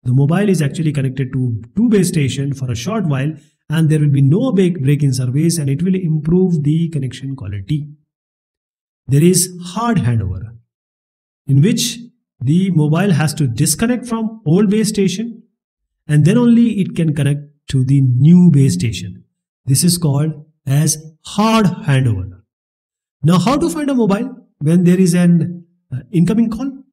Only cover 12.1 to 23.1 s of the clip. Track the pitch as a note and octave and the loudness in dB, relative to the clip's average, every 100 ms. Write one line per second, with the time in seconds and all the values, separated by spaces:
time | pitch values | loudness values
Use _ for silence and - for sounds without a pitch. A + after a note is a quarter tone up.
12.1 | _ _ _ A#2+ E3+ G3 D#3 D3 D3+ G3+ | _ _ _ -2 0 2 0 2 0 2
13.1 | C#3 D3+ - C#3 A2+ D#3+ - A#3 B3 - | 2 0 -2 -4 0 -2 0 -2 -2 -4
14.1 | A3+ A3 - D3 F3 G#3+ G#3+ G#3+ - F#3 | -6 -6 -6 0 2 2 0 0 0 -2
15.1 | - A#3 - _ _ _ _ _ _ - | -2 -10 -12 _ _ _ _ _ _ 0
16.1 | D3+ D#3 A#3 A#3+ A#3 A3+ G#3 F3 - D#3+ | 2 4 4 4 4 2 0 -4 -2 -2
17.1 | D3 C#3 C#3+ - _ - C3+ B2+ C#3 C3 | 0 -2 -2 -6 _ -4 -2 2 2 2
18.1 | B2 D3 F3+ F3+ C#3 C3+ A#2 A#2 - G#2 | 4 6 8 6 4 2 0 -4 -4 -12
19.1 | - _ _ _ _ - C#3 F3 F3 D3+ | -14 _ _ _ _ -2 0 2 0 0
20.1 | C#3 D#3 D3+ - _ - C#3+ D#3+ - - | 0 -2 -6 -18 _ -2 0 0 -4 -10
21.1 | _ - - A3 A3+ G3 - - C3+ A#2+ | _ -8 -2 2 4 2 -2 -2 0 0
22.1 | G2 F#2 - _ _ _ _ _ _ _ | -2 -8 -14 _ _ _ _ _ _ _